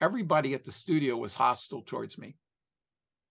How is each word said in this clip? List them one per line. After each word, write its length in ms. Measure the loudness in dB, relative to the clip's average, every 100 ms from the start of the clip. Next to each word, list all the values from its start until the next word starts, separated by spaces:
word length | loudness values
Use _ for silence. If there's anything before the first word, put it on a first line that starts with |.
everybody 540 | 0 2 2 2 2
at 100 | -2
the 80 | -4
studio 440 | -6 0 2 2 0
was 200 | -4 2
hostile 460 | 2 2 -4 -10
towards 360 | -8 -10 -10 -12
me. 160 | -16 -18 _ _ _ _ _ _ _ _ _